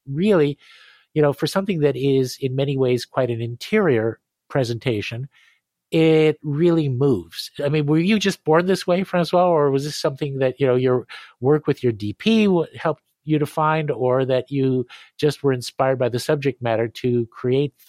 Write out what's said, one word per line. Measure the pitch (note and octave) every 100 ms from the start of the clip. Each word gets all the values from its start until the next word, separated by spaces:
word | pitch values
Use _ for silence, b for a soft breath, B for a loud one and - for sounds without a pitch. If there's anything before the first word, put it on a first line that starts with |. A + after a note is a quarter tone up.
| C3+
really, | C#3+ G#3+ F3+ C#3+ C#3+ B B B B B
you | D#3
know, | D3
for | - D3+
something | G3 G3 E3+
that | C#3+ C3
is | C#3 C3+ B2+ -
in | C3+
many | C3+ C#3 C3+
ways | B2+ B2
quite | - C#3 B2
an | A#2
interior | A#2 A#2+ - A3 F3+ A2+ A2+ - _ _ -
presentation, | C#3+ A#2+ A#2 C3+ G#2+ - A#2+ C#3 b b b _ _ _
it | E3 D#3+ D#3 D#3 D3+
really | D3+ C#3+ F3 E3 C#3+
moves. | B2 C#3+ G2 E2 - - -
I | C#3+
mean, | D#3 C#3+
were | D#3
you | F#3 G#3+
just | G3 -
born | D#3 D#3+ F3+
this | F3+
way, | - F3
Francois, | F#3 F3+ D#3 F3+ F3+
or | D#3+ C#3+
was | C3+
this | D3
something | - D#3+ C#3 D3+ C3+
that, | C3 B2+
you | C3
know, |
your | B2+ C3 B2+ - B B _
work | B2+ D3+ -
with | -
your | B2
D | G#2 G#2
P | - A3 A3 G#3
w-, | E3+ - -
helped | E3 D3 _ _
you | D3+ D3+
to | C#3+
find, | E3 D#3 D#3 D3
or | A#2 B2+ C3
that | C3 B2+ -
you | C#3 C3 B2+ A#2+ B B -
just | D3 -
were | C#3
inspired | B2+ - - C3+ C3
by | A#2+
the | A#2+
subject | - D3+ C#3 -
matter | A#2 A2 A2+
to | - B2+ A#2+ A2+
create | - B2 C3 C#3+ -